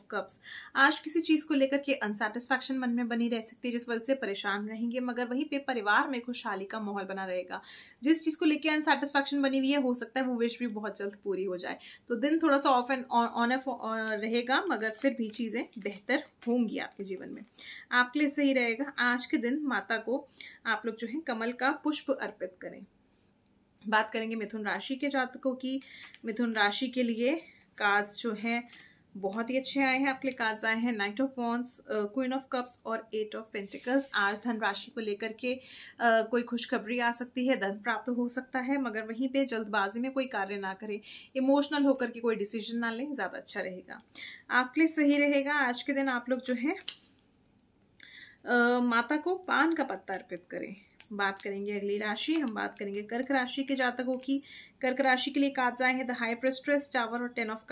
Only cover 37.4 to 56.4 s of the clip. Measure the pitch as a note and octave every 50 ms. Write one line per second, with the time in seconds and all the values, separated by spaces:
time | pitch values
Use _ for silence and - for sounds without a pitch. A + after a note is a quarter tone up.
37.4 | B3 B3+ C4 - - G3+ G3 G#3+ - B3 A3+ G#3+ - B3+ A#3+ A#3 A#3+ A#3+ - C4
38.4 | B3+ - - C4 B3 B3+ C#4 C#4 C4+ A#3+ G#3+ A3 A3 A3 A3+ A3 C4+ C4 C4 C#4
39.4 | C#4 B3+ A#3+ A3 A3 G#3 G#3 G#3 G3 G3 G#3 A#3+ A#3+ C4+ C4 C4+ C4 B3+ - G#3
40.4 | G3 F#3+ G#3 G3+ G3 F#3+ F#3+ - A3 G#3+ G3+ A3 - - - - - - - C4
41.4 | B3+ C4+ C#4 C#4+ C#4+ C#4+ D#4 C#4+ C#4+ C#4 C4 C4+ B3 A#3 A#3 A#3 A3+ A#3 A3+ G3
42.4 | G3+ G3+ - A3+ G3+ A#3 A#3 A#3 A#3 A#3 A3+ A3+ C4+ D4+ C#4+ - G3 F3+ - -
43.4 | - - - G3+ F3+ F#3 F#3 F#3 F3+ - - - - _ _ - - - - -
44.4 | - - - B3 B3+ B3+ - D4+ D#4+ D#4+ D#4+ D#4+ D4 C#4+ C#4+ C#4+ C#4+ C#4+ C#4+ C#4
45.4 | C4+ C#4 D4 D4 C4+ B3 B3 B3 - - C#4 C4+ C#4 C4+ B3+ A#3+ A#3+ B3 C4 A#3+
46.4 | B3+ - B3+ A#3+ A#3 D4 F#4 G4 - - - - - _ _ _ _ _ _ _
47.4 | _ _ _ _ _ _ _ _ _ _ _ _ - - - - - - - _
48.4 | _ - A#3+ A#3+ A#3+ A#3+ B3 B3 B3 B3 A#3 A#3 D#4 D#4 D4+ D4+ D4+ F4 F#4 F#4
49.4 | - - - B3+ C#4+ E4 E4 D#4 C#4 - F#3+ F#3 - - F#3+ F#3 - - F#3 F3
50.4 | - _ - F3+ - - G3 - - _ _ _ - - G#3+ G3 G3+ G3 G3 -
51.4 | - G#3 G3 G3 G3+ G3+ G#3 G3+ G3 G3+ G3+ G#3 G#3+ G#3+ G#3+ A3+ - - D#4 E4
52.4 | D4 A#3+ G#3+ G3+ G3 G3+ - - G#3 G3+ G3 G3+ G#3 G#3 A3+ A#3+ C4 C4 C#4 C4
53.4 | B3 B3 - C#4 C4+ C4 C#4 B3+ B3+ B3 A#3+ B3 B3+ B3 C4 B3+ B3+ - C#4 C#4
54.4 | - - - - - - _ _ - B3+ B3+ B3+ C#4 C4 B3+ B3+ - C#4+ C4 D4
55.4 | C#4 C#4 C4+ C4 B3+ B3 A#3+ - C4 B3+ C4 B3+ C4 B3 B3 A#3+ A#3 A3+ A#3 A#3